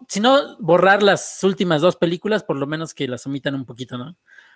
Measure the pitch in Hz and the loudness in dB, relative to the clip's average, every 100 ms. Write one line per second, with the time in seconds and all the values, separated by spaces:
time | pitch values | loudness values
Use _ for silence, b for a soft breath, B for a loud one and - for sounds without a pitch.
0 | - 196 247 277 277 - 165 175 185 208 | -10 0 2 2 0 -4 2 4 6 6
1 | 202 165 - - 190 196 180 151 175 - | 4 2 -2 -2 -2 0 0 2 2 2
2 | 170 175 208 208 - 139 139 156 160 - | -2 -2 -2 -2 -2 -4 -4 -6 -8 -8
3 | 131 120 139 139 143 135 123 120 123 123 | -6 -6 -8 -6 -6 -6 -8 -14 -12 -12
4 | 151 - b b b | -12 -18 b b b